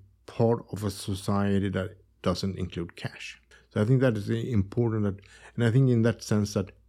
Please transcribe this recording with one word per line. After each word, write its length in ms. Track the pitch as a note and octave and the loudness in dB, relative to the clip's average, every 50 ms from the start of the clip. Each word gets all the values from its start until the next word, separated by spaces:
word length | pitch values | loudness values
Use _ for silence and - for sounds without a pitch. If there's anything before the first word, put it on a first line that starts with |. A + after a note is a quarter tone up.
| - _ _ _ _ | -10 _ _ _ _
part 380 | - - - A#2 A2+ A#2 A#2 - - - | -16 -2 0 2 2 2 0 -4 -10 -10
of 100 | G#2+ G#2+ | -6 -6
a 80 | G2+ | -6
society 800 | - - - - G2 F#2+ - - G2+ G2+ G2+ G2+ G2+ G2 G2 G2+ | -6 -6 -6 -6 -6 -6 -4 -2 0 0 0 2 2 0 0 0
that 220 | F#2+ G2 F#2 F#2 - - - _ _ _ - | -2 -2 -4 -6 -8 -16 -20 _ _ _ -2
doesn't 360 | F#2 F2 - - G2 F#2 F#2 | -2 -2 0 -2 -4 -4 -4
include 380 | F2+ E2+ - F2 E2+ E2+ - | -6 -6 -6 -8 -8 -8 -10
cash. 440 | - - - - - - - - - _ _ - - _ _ | -12 -12 -12 -12 -12 -16 -18 -18 -20 _ _ -20 -20 _ _
So 100 | _ G#2 | _ 0
I 40 | G#2+ | 2
think 160 | A2 C3+ B2+ | 4 4 4
that 160 | C3+ C3 A2 | 4 2 2
is 120 | G#2 G2+ G#2+ | 0 -2 -2
important 760 | A#2 A2+ A#2 A#2+ B2 G2+ F#2+ G2 - A#2+ A#2+ A2+ A2 A2 G#2 | -4 -4 -2 0 0 0 0 0 0 0 0 0 0 0 0
that, 160 | G2+ G2 - - - - - - - - | -2 -2 -4 -10 -20 -20 -20 -20 -12 -4
and 100 | - A#2+ | 0 2
I 60 | A2+ | 4
think 180 | A2 C3+ C3+ B2+ | 4 4 4 6
in 120 | B2 A2+ A2+ | 4 4 4
that 200 | A#2 A2 - - | 4 2 0 -2
sense 320 | - A2 G#2 G2+ G2+ - | 0 0 2 2 0 0
that 180 | G#2 F#2+ - - _ _ | -2 -4 -4 -8 _ _